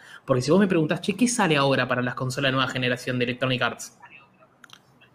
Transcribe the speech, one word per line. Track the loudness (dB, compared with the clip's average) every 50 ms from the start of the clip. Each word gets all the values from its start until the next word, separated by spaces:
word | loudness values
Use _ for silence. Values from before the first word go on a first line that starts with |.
| -20 -20 -20 -14 -4
Porque | 0 0 0
si | 2 4
vos | 4 4
me | 4 4
preguntás, | 2 0 0 0 -2 -4
"Che, | -4 -4 -2
¿qué | 0 0 0
sale | 2 2 2 2 4 2
ahora | 4 2 2 2 0 0
para | -2 -2
las | -2 -4 -4
consolas | -4 -6 -6 -4 -2 -2 0
nueva | 0 0 -2 -2
generación | -2 -2 -2 -2 -2 -2 -4 -4 -2 -2
de | -2
Electronic | -2 -2 -2 -2 -2 0 0
Arts?" | 0 -2 -2 -6 -12 -16 -18 _ -20 -20 -20 -20 -20 _ _ _ -20 _ _ _ -20 -20 -20 -20 _ _ _ _ -20 _ _